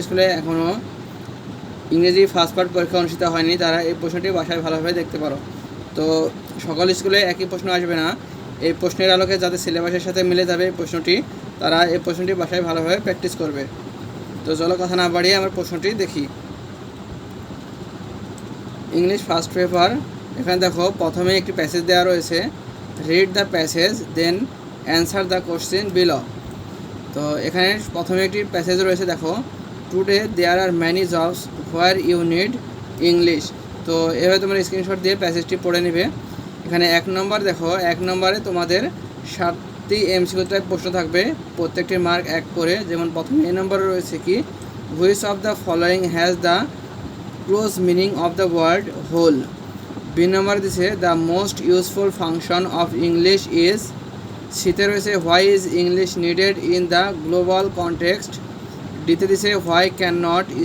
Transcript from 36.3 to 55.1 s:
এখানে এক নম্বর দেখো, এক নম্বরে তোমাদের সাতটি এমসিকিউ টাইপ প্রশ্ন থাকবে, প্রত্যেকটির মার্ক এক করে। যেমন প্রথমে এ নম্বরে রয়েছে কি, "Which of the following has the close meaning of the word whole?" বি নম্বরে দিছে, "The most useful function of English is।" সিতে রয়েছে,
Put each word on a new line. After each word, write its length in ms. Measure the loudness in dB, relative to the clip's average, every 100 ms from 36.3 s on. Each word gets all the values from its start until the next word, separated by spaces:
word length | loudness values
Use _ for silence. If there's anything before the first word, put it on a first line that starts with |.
| -12 -12 -10 -2
এখানে 180 | 2 4 4
এক 60 | 2 -2
নম্বর 220 | 0 0 0
দেখো, 220 | 0 0 0 2
এক 60 | 0 0
নম্বরে 280 | 2 2 0 -2
তোমাদের 340 | -2 2 2 0 -6 -12 -12 -10
সাতটি 640 | -2 -2 -2 -10 -10 -2 0 2 2
এমসিকিউ 280 | 2 0 0
টাইপ 140 | -2 -2
প্রশ্ন 180 | -4 -2 -2
থাকবে, 240 | 0 2 2 -2 -6 -4
প্রত্যেকটির 440 | -4 -2 -2 0 2
মার্ক 180 | 0 0 -4
এক 60 | -4 -2
করে। 180 | 0 0 -2
যেমন 180 | -2 -2 -4
প্রথমে 240 | 0 2 2
এ 20 | 0
নম্বরে 260 | 0 0 0
রয়েছে 280 | 0 -2 -4 0
কি, 100 | 0 0 -8 -12 -12 -8 2
"Which 220 | 4 4 0
of 60 | -2 -2
the 60 | -2
following 380 | 0 2 4 2 2 2
has 160 | 2 2 2
the 100 | 2 0 -8 -14 -12 -12 -12 -12 -8 0
close 280 | 2 2 2 2
meaning 260 | 4 2 2
of 60 | 0 2
the 80 | 2 4
word 260 | 4 4 0 -8 -2
whole?" 280 | 4 6 6 0 -10 -12 -12 -12 -12 -6
বি 100 | 2 4
নম্বরে 260 | 4 2 2 0
দিছে, 200 | 0 0 2
"The 80 | 2 2 2
most 240 | 2 0 -2 4 4
useful 320 | 2 0 0 0
function 420 | -4 -2 0 0 0 0
of 80 | -2 0 2
English 360 | 4 6 4 2 4 4
is।" 120 | 2 -4 -12 -12 -12 -12 -12 -10 -4
সিতে 260 | 0 2 2
রয়েছে, 220 | 2 0